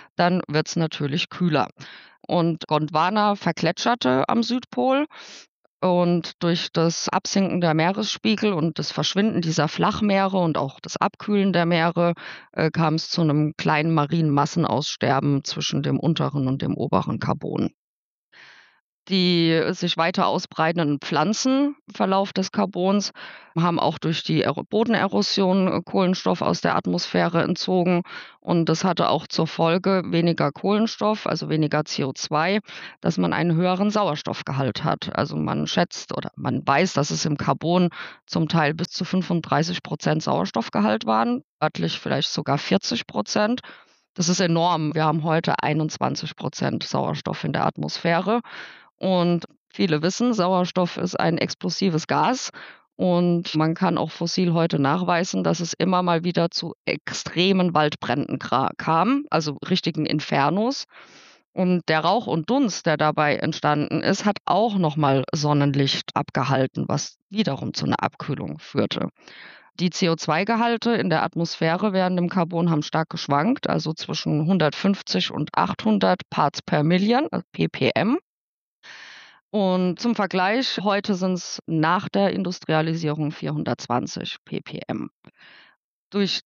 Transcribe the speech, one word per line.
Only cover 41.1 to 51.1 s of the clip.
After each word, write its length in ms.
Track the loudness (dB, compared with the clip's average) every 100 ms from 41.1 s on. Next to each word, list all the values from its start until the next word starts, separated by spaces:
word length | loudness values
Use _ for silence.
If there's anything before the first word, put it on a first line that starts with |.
| 0 0 -2 -8 _
örtlich 380 | -4 -2 -4 -4
vielleicht 300 | -4 -2 -2
sogar 280 | -4 -2 -2
vierzig 480 | 0 0 0 -6 -4
Prozent. 540 | -6 -2 0 0 -2 -8 -20 _ _ _
Das 160 | -4 0
ist 100 | 2
enorm. 560 | 2 2 2 0 0 2
Wir 80 |
haben 220 | 2 2 2
heute 360 | 0 2 0
einundzwanzig 760 | 0 0 0 -2 -2 -2 -8 -8
Prozent 460 | -10 -4 -4 -4
Sauerstoff 600 | -4 -2 -2 -4 -6 -6
in 80 | -4
der 140 | -2 -2
Atmosphäre. 720 | -2 -6 -4 0 0 0 -2 -4 -14 -18 -20 -20 _
Und 480 | 0 2 2 2 -2 _ _
viele 320 | -2 0 2
wissen, 320 | 0 0 0
Sauerstoff 600 | 2 2 2 0 0 -2 -2
ist 240 | -4